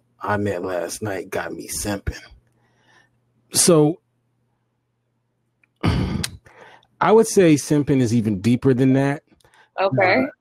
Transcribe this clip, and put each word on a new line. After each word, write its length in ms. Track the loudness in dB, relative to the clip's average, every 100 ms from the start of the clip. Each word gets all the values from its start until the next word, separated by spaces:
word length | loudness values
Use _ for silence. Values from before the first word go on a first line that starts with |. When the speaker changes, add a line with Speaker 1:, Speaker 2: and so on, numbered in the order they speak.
| _ _
Speaker 1:
I 180 | -6 -4
met 260 | -4 -6
last 380 | -6 -6 -8 -8
night 300 | -8 -8 -8
got 220 | -10 -10
me 140 | -12 -12
simping." 540 | -10 -8 -8 -10 -12 -14 -20 _ _ _ _ _ _ _ _ _ _ _
So, 500 | -2 4 4 2 -2 _ _ _ _ _ _ _ _ _ _ _ _ _ _ _ _ _ _
<clears throat> 0 |
I 1300 | -2 -2 -2 -4 -8 -12 _ -20 -20 -20 _ -2 4
would 140 | 4 4
say 300 | 4 4 4
simping 460 | 2 -2 2 0
is 120 | 2
even 280 | 0 0 -2
deeper 340 | 0 2 2 2
than 180 | 2
that. 300 | 2 0 -4 _ _ _ _ _ -4
Speaker 2:
Okay. 440 | -2 0 2 0 -2
Speaker 1:
Uh, 20 | -8